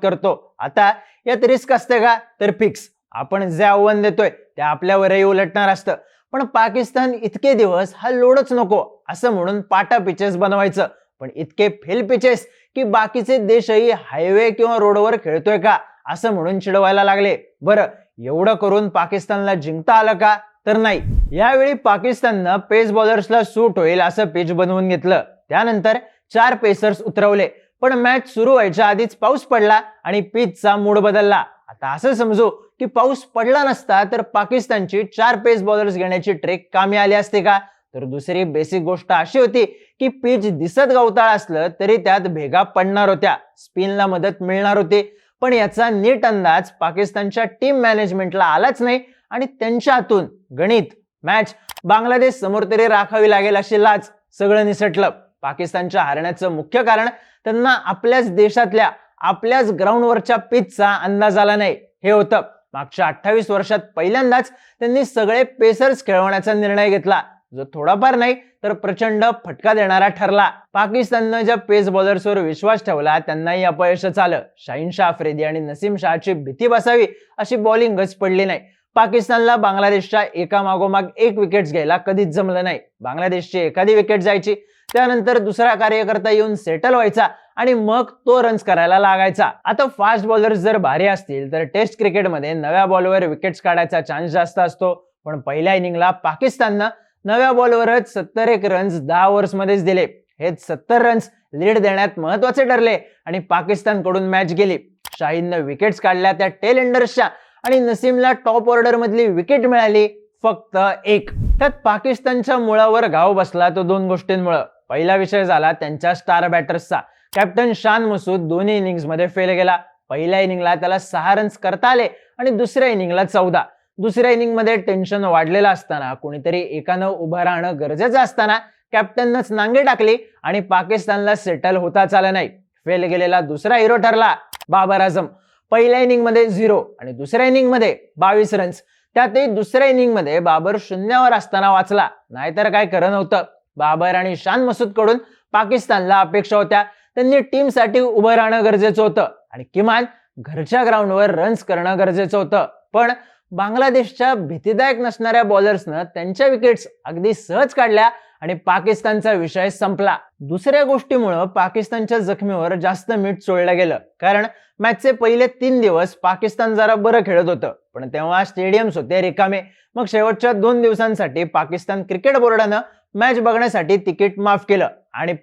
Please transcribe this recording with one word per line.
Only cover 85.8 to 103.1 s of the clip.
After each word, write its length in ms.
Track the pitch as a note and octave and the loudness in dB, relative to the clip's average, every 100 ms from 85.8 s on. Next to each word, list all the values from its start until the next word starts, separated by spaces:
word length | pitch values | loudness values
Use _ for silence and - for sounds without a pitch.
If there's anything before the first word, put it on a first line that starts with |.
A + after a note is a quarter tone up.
| A3 A3 G#3 G#3+ G#3 | 0 0 -2 -2 0
येऊन 240 | G#3+ A3 G#3 | 2 0 -4
सेटल 380 | E3+ D#3+ A#3+ | -4 -2 0
व्हायचा 340 | B3+ G#3+ A3 G3+ - _ - | 2 2 0 -2 -2 _ -4
आणि 180 | B3 | -2
मग 360 | A#3+ G#3+ A#3 B3 - - | 0 0 -2 -2 -4 2
तो 160 | B3+ | 2
रन्स 200 | A#3 A3 | 2 0
करायला 360 | - E3+ E3+ F#3+ | 0 0 2 4
लागायचा. 500 | G3+ F#3+ F#3+ F3+ D#3 - - | 4 2 0 0 -2 -2 -4
आता 200 | A3 C4+ - | 0 -2 0
फास्ट 280 | G3+ A3+ G#3 | 0 0 0
बॉलर्स 320 | A3 G#3+ G#3+ | 2 2 2
जर 200 | F#3+ A3 | 0 0
भारी 300 | D3+ D3+ G3 | 0 0 0
असतील 440 | F#3+ F#3+ C#3 C#3 | -2 -6 -10 -6
तर 120 | D#3+ | -6
टेस्ट 340 | D#3 G3 A3 - | -4 -2 -2 -2
क्रिकेटमध्ये 560 | G3+ F#3 F#3 D#3+ D3 | -2 0 -2 -4 -6
नव्या 320 | E3 D3 F3+ F#3+ | -6 -2 0 2
बॉलवर 400 | F#3 F3+ F#3+ F3 | 2 2 0 0
विकेट्स 360 | D3+ F#3+ E3 | -4 -6 -4
काढायचा 400 | F#3 F3 E3+ E3+ | -2 0 0 -2
चान्स 300 | D#3 D3+ E3+ | -4 -6 -4
जास्त 280 | E3+ E3+ F#3+ | -2 -2 -2
असतो, 340 | F3 - F#3 F3 _ _ D3+ | -2 -2 -4 -4 _ _ -12
पण 140 | D3+ | -10
पहिल्या 340 | C3 D3 E3+ | -8 -4 0
इनिंगला 380 | F#3+ F3+ E3+ F3+ | 0 -2 0 0
पाकिस्ताननं 760 | F#3 D#3+ D3+ C4 - A3+ G#3 G#3+ A3+ _ _ G3 | 0 -4 -2 -4 -2 -2 -2 -4 -6 _ _ -4
नव्या 260 | A3+ C4 | 0 2
बॉलवरच 600 | B3 B3 A#3 A#3 A#3+ A#3 | 2 2 2 2 0 -2
सत्तर 340 | G3+ E3+ A3 A3+ | -6 -8 -2 0
एक 180 | A3 G3+ | 0 0
रन्स 340 | F#3 G3 E3+ | -2 -2 -4
दहा 260 | C#3 E3+ F#3+ | -2 2 2
ओव्हर्समध्येच 560 | G3+ G3+ G3 G3 G3+ F3 | 2 0 -2 -2 0 0
दिले. 200 | F#3 D#3+ - _ - | 0 -2 -6 _ -8
हेच 220 | E3 D#3+ - | -8 -8 -10
सत्तर 340 | D#3 - A#3 | -10 0 2
रन्स 280 | A#3+ A#3 - _ _ | 2 0 -4 _ _
लीड 240 | C#3+ F#3+ A3 | -4 0 2
देण्यात 420 | G3+ F#3+ G3 F#3 | 2 0 -2 -4
महत्त्वाचे 460 | D#3+ G3+ B3 B3+ B3+ | -4 -2 0 0 2
ठरले 320 | B3 A#3 G3 - | 2 2 0 -6